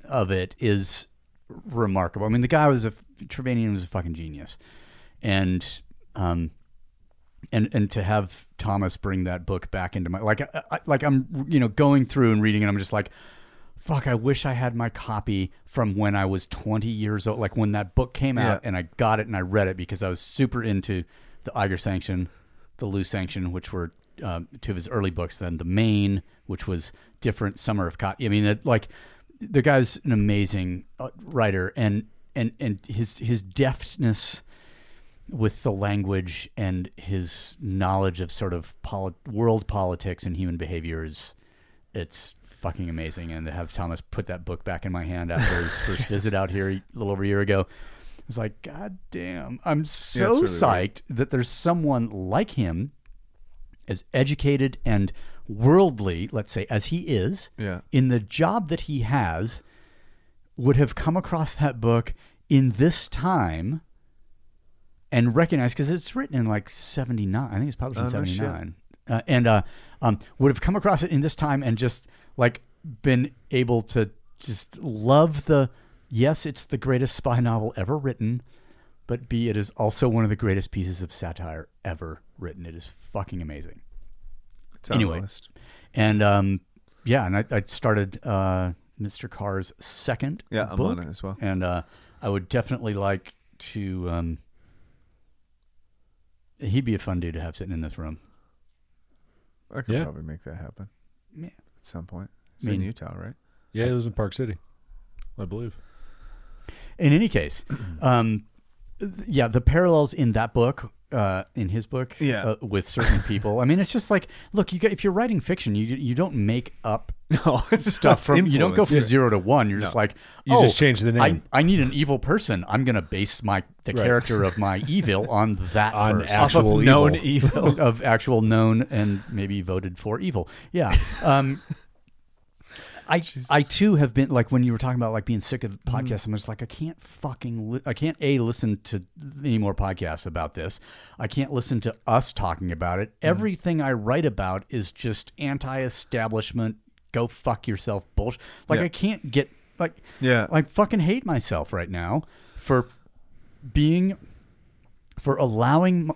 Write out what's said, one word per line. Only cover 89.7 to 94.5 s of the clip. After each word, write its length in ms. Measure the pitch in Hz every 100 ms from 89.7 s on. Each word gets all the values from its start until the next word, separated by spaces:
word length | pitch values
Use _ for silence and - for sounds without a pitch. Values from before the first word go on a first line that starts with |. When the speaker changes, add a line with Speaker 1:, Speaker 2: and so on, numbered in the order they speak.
| -
Speaker 1:
second 640 | - - - 117 135 160 -
Speaker 2:
Yeah, 160 | 110 92
I'm 80 | 95
Speaker 1:
book. 200 | 170 87
Speaker 2:
on 60 |
it 60 | 80
as 120 | -
well. 160 | 95 98
Speaker 1:
And, 220 | 101 92
uh, 200 | 90 87 - - - _
I 80 | 101
would 180 | 98 87
definitely 440 | 123 - 123 117
like 400 | 101 98 95 - _ _ _
to, 500 | - 110 98 92 87
um, 280 | 85 85 80 -